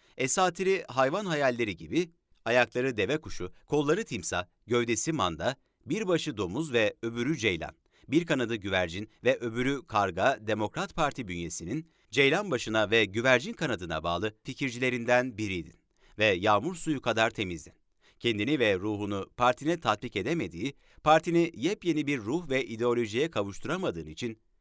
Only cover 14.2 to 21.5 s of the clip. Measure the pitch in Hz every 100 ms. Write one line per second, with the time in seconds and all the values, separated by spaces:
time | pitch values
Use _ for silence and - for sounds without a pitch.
14.2 | 107 - - - 135 120 127 123 120 123
15.2 | 127 104 104 90 82 - _ _ _ -
16.2 | 107 90 104 101 156 175 156 139 - 113
17.2 | 113 - 92 82 - _ _ _ _ _
18.2 | 120 104 117 147 107 92 104 104 101 98
19.2 | - - 123 - 143 175 113 107 123 127
20.2 | 131 170 104 85 135 - _ _ 151 160
21.2 | 170 170 170